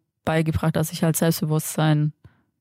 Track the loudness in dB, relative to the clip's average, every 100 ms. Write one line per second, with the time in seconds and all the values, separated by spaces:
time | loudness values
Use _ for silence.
0 | _ _ -2 0 0 0 0 0 -2 0
1 | 0 2 0 0 -2 -2 -2 -2 2 2
2 | 0 -4 -16 _ _ _